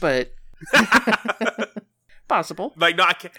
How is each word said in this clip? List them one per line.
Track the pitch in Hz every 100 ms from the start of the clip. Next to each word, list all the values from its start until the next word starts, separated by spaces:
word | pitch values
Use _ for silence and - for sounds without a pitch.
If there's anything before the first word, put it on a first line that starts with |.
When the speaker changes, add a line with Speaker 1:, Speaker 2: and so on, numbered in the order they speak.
Speaker 1:
but | 165 131 123 - - - -
<laughs> | 277 220 226 233 220 226 - 226 - - - - _ _ - -
possible. | 220 160 165 220 160
Speaker 2:
Like, | 170 170
not | 180 180
ca-, | 175